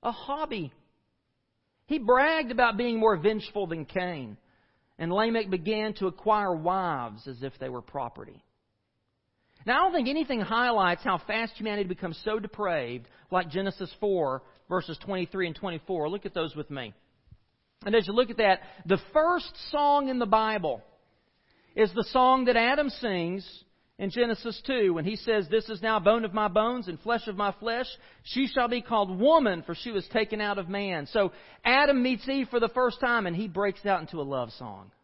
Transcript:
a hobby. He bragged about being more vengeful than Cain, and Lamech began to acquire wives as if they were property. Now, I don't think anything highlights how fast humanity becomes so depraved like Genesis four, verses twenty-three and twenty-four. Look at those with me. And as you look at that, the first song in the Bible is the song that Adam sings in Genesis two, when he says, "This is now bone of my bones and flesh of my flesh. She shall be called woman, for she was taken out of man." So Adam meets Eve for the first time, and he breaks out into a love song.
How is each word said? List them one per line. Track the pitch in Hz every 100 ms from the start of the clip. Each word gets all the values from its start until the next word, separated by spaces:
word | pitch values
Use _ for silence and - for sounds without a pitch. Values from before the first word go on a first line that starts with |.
a | 233
hobby. | 233 - 285 311 233 151 _ _ _ _ _ _ _ _ _ _ _ _
He | 302
bragged | 220 247 285 320 254
about | 233 240 208
being | 240 226
more | 220 196
vengeful | 170 220 - 202 190
than | 165 151
Cain, | 190 180 165 120 104 _ _ _ _ _ _
and | 165
Lamech | 185 226 226 208
began | 185 165 214 214 214
to | 185
acquire | - 214 214 202 170
wives | 160 190 180 147 117 107 123
as | 123
if | 135 -
they | 131
were | 127
property. | - 143 120 - - - _ _ _ _ _ _ _ _ _ _ _ _ -
Now, | 254
I |
don't | 370
think | 339 254
anything | 294 320 247
highlights | 185 226 247 226 185 175
how | - 180 -
fast | 214 226 -
humanity | 214 208 190
becomes | 180 185 160 -
so | 214
depraved | 208 - 208 165 120 123 117 _ _
like | 185 175
Genesis | 160 196 - 180 -
four, | 208 190 147 131 - _ _
verses | 180 160 160 -
twenty-three | 190 180 190 175
and | 156
twenty-four. | 196 165 - 185 151
Look | 196 190
at |
those | - 160 143
with | 147
me. | 139 117 101 _ _ _ - _ _ _ _ 208
And |
as | 226 175
you |
look | 214 254
at | 226
that, | 214 190 - - 170
the | 185 -
first | 311 320 359 - - -
song | 294 285 285 269
in | 254
the | 233
Bible | 220 220 214 160 117 - _ _ _ _ _ _ _ _ -
is | 214
the | 185 -
song | 262 254 262 247
that | 233
Adam | 233 285 285
sings | - 240 190 170 190 185 - _ _ _ _
in | 196
Genesis | 233 240 220 233 208 -
two, | 254 202
when | 165
he | 156 214
says, | - 220 165
"This | 214 214
is | 208
now | 220 220
bone | 185 226 220
of |
my | 196 214
bones | 185 220 247 185
and | 165
flesh | 208 233 226
of | 190
my | 202 190
flesh. | 220 233 254 - - -
She | - - 269
shall | - 240
be | 240
called | - 233 202 185
woman, | 247 320 247 175
for | -
she | 170 240
was | 208 -
taken | 226 208 214
out | 208 196
of | 170
man." | 202 202 175 143
So | 220 196 - - -
Adam | 233 262 294 277
meets | 247 247 -
Eve | 269 254
for | 247
the | 226
first | 240 254 -
time, | 254 240 190
and | 170
he | 214
breaks | 170 202 190 208
out | 190
into | 156 165
a |
love | 139 135 120
song. | - 123 98 95 _